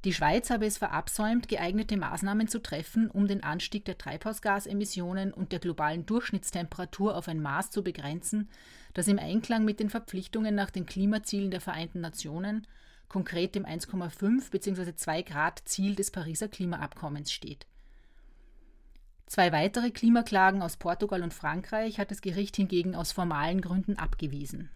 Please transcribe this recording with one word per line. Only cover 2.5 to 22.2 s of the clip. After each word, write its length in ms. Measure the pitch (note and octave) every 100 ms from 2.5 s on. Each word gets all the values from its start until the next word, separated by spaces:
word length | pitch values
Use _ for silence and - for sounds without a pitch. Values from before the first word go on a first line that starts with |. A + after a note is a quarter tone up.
| A#3
treffen, 480 | - D3 - A3+ A3+
um 200 | G3 G3+
den 160 | G3+
Anstieg 400 | C#3+ E3+ - G#3
der 120 | - F3
Treibhausgasemissionen 1400 | - D3+ A3 G#3 G#3+ G3+ - G3+ G#3 F#3 F3 F#3+ G3
und 200 | - F#3+
der 80 | F3
globalen 440 | F3 D#3 D3+ E3
Durchschnittstemperatur 1120 | D#3+ A3+ - F#3+ - F3+ E3 - F3+ - G#3 F3+
auf 120 | F3
ein 120 | D#3+
Maß 300 | D3 D3 F#3+
zu 140 | G#3
begrenzen, 640 | F#3 - C#3+ E3 - G#3+ G#3 - - - -
das 120 | - F#3
im 140 | G3+
Einklang 440 | - G#3+ - A3+
mit 140 | G#3+ G#3
den 120 | G#3
Verpflichtungen 680 | A3+ - F#3 F#3+ A3+ A3 G#3
nach 140 | F#3+
den 160 | F#3+ F3
Klimazielen 680 | F#3+ G3 G#3+ G#3 G3+ G3
der 80 | F#3
Vereinten 400 | - D#3+ E3 F3+
Nationen, 680 | E3 - D#3 D#3+ G3 G#3+ G#3+ - - - -
konkret 460 | F#3+ F3+ E3+ F3+
dem 100 | G3+
eins 220 | F#3 D#3+ -
Komma 220 | F#3+ E3+
fünf 420 | - G3+ B3+ B3+
beziehungsweise 460 | G3 G3+ F#3 F3 E3+
zwei 260 | - D#3+
Grad 400 | F#3 D3 D#3+ - -
Ziel 280 | - G3
des 160 | G3 F#3+
Pariser 380 | - D#3+ D#3+ G#3+
Klimaabkommens 800 | - F3 E3+ E3 - D#3+ D3 D3
steht. 380 | - - C#3+ - - - - - - - - - - - - - - - - -
Zwei 260 | - F3+
weitere 400 | D#3 F3+ A#3+ A#3+
Klimaklagen 680 | A#3 A#3 A#3 A3+ G3 F#3+ G3
aus 160 | E3+ -
Portugal 440 | F3 F3+ G#3 F#3
und 100 | E3+
Frankreich 680 | - D3+ E3 - A3 A3 G#3+
hat 100 | G3
das 120 | G3+